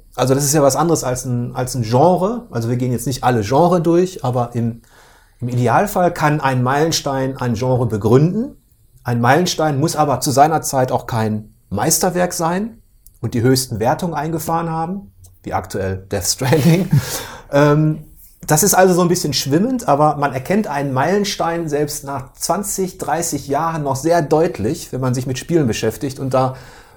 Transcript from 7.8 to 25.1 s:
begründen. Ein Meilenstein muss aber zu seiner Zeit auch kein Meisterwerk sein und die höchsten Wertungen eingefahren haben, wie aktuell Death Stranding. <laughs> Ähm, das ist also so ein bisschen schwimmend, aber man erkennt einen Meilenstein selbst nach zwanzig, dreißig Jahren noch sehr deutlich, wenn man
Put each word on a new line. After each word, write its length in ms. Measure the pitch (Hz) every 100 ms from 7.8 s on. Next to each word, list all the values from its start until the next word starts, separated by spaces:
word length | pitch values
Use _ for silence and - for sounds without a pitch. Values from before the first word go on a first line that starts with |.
| 117
begründen. 720 | 107 107 131 165 208 285 - _ _ _ _ -
Ein 160 | 120
Meilenstein 580 | 120 151 180 - 156 135
muss 160 | 165 151
aber 240 | 147 127
zu 120 | 151
seiner 300 | 131 156 156
Zeit 300 | - 113 127
auch 140 | 127 -
kein 480 | 113 110 107 - _ _
Meisterwerk 640 | 95 139 - 190 180 180
sein 480 | - 165 180 226 - _ _ - _
und 140 | 120 120
die 60 |
höchsten 380 | 123 131 - 104
Wertungen 360 | 113 160 180 143
eingefahren 540 | 156 160 165 170 170
haben, 440 | 160 165 196 - - - _
wie 100 | -
aktuell 520 | 95 - 104 95 95 -
Death 140 | 98 -
Stranding. 640 | - 127 156 165 170 185 139
<laughs> 40 | - - - - -
Ähm, 540 | 143 147 151 156 156 - - - _ -
das 160 | 156
ist 140 | 202 180
also 180 | 190
so 80 | 175
ein 60 | 175
bisschen 260 | 175 147
schwimmend, 540 | 127 135 151 240 254 -
aber 280 | 143 151 147
man 140 | 143
erkennt 360 | 127 131 202 208
einen 260 | 143 139
Meilenstein 760 | 127 151 208 196 - 165 170 160
selbst 360 | 147 151 - 139
nach 280 | 139 131
zwanzig, 640 | - - 175 202 - 185 -
dreißig 500 | - 160 - 147 139
Jahren 360 | 139 165 160
noch 120 | 139 127
sehr 260 | 160 170
deutlich, 720 | 151 156 175 - 107 - -
wenn 80 | 127
man 120 | 127